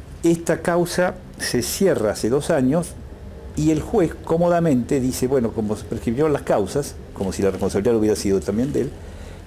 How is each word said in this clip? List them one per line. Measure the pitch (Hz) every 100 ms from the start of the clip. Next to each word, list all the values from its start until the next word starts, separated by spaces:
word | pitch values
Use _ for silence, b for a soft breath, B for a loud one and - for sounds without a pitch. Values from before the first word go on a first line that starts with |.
| - -
esta | 170 170 170 160
causa | - 170 175 - 180 190 - -
se | - 123
cierra | 113 - 196 135 107
hace | 98 214
dos | 151 -
años | 160 127 156 165 - - - - - - -
y | 156
el | 156
juez | - 233 160 - -
cómodamente | 165 175 175 170 127 117 143
dice, | 127 - 127
bueno, | 135 113
como | 101 104 104
se | -
prescribieron | 113 - 117 156
las | 147
causas, | - 156 190 143 143 - -
como | - 95
si | 85
la | 95
responsabilidad | 92 95 101 101 113
hubiera | 107 104
sido | 101 98
también | 87 104 131
de | 135
él, | 120 - B B B B